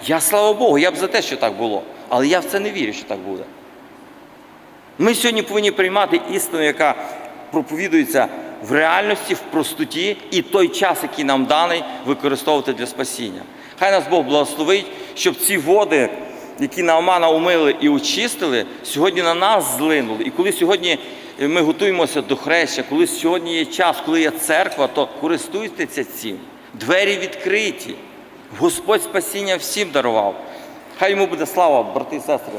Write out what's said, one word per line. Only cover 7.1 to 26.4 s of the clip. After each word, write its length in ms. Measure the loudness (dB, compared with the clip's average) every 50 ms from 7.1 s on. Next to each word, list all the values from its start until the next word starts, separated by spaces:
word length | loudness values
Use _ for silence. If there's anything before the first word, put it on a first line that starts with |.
| -12 -14 -14 -16 -16 -18 -16 -4
проповідується 800 | -4 -4 -2 -2 -6 -4 -2 2 2 2 2 4 2 0 0 0 -2 -10 -12 -14 -14 -14
в 100 | -6 -2
реальності, 640 | 0 2 2 4 2 2 2 0 -2 -2 -2 -4 -4
в 40 | -4
простоті, 760 | -4 -4 -2 -2 -2 -2 -2 -4 -6 -4 -4 -4 -2 -4 -4 -6 -8 -4
і 120 | -2 -2
той 260 | -2 0 2 4 4 4
час, 300 | 2 2 2 2 2 0
який 220 | -2 -6 -4 -2 0
нам 200 | 2 2 2 4
даний, 380 | 2 2 2 2 2 0 -2 -4 -6 -10 -8 -4
використовувати 680 | -4 -4 0 0 0 0 0 0 2 2 2 2 -2
для 140 | -4 -4 -4
спасіння. 560 | -8 -6 -6 -6 -6 -6 -8 -8 -8 -8 -10 -14 -16 -18 -20 -20 -20 -4 0
Хай 120 | 2 2
нас 140 | 4 2 2 2
Бог 140 | 2 2 2
благословить, 640 | 4 2 2 2 2 -2 -4 2 2 2 2 0 -4 -12 -14 -14 -14 -8
щоб 220 | -2 -2 -2 0
ці 220 | 0 -2 0 0 0
води, 500 | 2 4 4 4 6 4 4 2 2 2 -2 -6 -12 -14 -14 -14 -16 -16 -6 -4
які 220 | -4 -4 -2 -2
Наамана 460 | 2 4 4 4 4 4 4 4 4 4
умили 480 | 4 4 4 4 4 4 4 4 2 4
і 80 | 4 4
очистили, 760 | 4 4 0 -2 -2 -2 -2 -2 -2 -2 -2 0 0 0 -2 -4 -10 -14 -12
сьогодні 380 | -8 0 2 2 2 2 2
на 120 | 2 2 2
нас 420 | 4 4 4 4 4 2 0 -2
злинули. 480 | 0 2 2 2 2 2 -2 -4 -4 -4
І 60 | -4
коли 220 | -2 0 0 0
сьогодні 460 | 2 2 2 2 2 2 2 0 0 -2 -2 -12 -16 -16 -16 -18 -6 -2
ми 200 | -2 0 2 2
готуємося 600 | 2 2 2 2 0 0 2 2 0 0 0 -4
до 140 | -2 -2 -2
хреща, 460 | -2 0 0 2 2 2 0 -2 -6 -4 -2
коли 180 | 2 2 2
сьогодні 480 | 2 0 -2 0 0 0 0 -2 -2 -2
є 100 | -2 -2
час, 320 | -4 0 0 2 2 2 -2 -2
коли 140 | 0 2 2
є 100 | 2 2
церква, 560 | 0 -2 0 2 2 2 2 0 0 0 0
то 220 | 0 2 0 -2 -2 -2 -6
користуйтеся 840 | -2 -2 -2 -2 -2 -6 -8 -6 -8 -8 -6 -6 -6 -6 -4 -6 -6
цим. 340 | -6 -8 -10 -10 -8 -10 -10